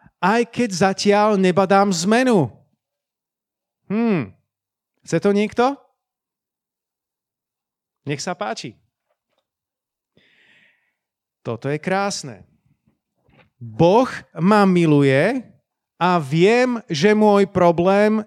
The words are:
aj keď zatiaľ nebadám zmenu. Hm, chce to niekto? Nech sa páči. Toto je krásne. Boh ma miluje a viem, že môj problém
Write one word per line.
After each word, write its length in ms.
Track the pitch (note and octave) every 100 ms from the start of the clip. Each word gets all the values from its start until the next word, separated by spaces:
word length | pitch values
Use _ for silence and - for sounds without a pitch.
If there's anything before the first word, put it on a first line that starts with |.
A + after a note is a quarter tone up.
| _ -
aj 240 | F3+ A3+ A#3
keď 240 | - A#3+
zatiaľ 640 | F3+ F#3+ F#3 G3+ G3+ G#3+ G3+
nebadám 540 | F#3 F3 F#3+ G3 G3+
zmenu. 580 | F3 F3+ A3+ C4 G#3+ B2+ - _ _ _ _ _ _ _ _ _ _ _ _ -
Hm, 400 | G#3 A#3 F#3 G#2 _ _ _ _ _ _ _
chce 160 | - E3
to 120 | G3+
niekto? 400 | G3+ G#3 - B3+ C#4 _ _ _ _ _ _ _ _ _ _ _ _ _ _ _ _ _ _ _ _ _ _ C#3
Nech 160 | C#3+
sa 160 | - F3+
páči. 400 | G#3 A3+ C3+ - _ _ _ _ _ _ _ _ _ _ _ _ _ _ _ _ _ _ _ _ _ _ _ _ _ _
Toto 240 | - A2 C3+
je 160 | D3+
krásne. 640 | F#3 F#3+ G3+ G3 C#3+ G2 _ _ _ _ _ _ _ _ _ _ _ -
Boh 500 | A#2 G#2+ E3+ G#3+ B3+ - - E3
ma 240 | F3 G#3+
miluje 800 | G3 F3+ E3 D3 C#3 C3+ F3+ C4 - _ _ _ _ -
a 160 | F3 F3+
viem, 640 | C#3 D#3+ F#3+ A#3+ B3+ A#3 -
že 240 | D3 G3
môj 320 | G#3+ G#3+ G3+
problém 800 | G3 F#3 F3 E3 F3+ G3 G#3+ A3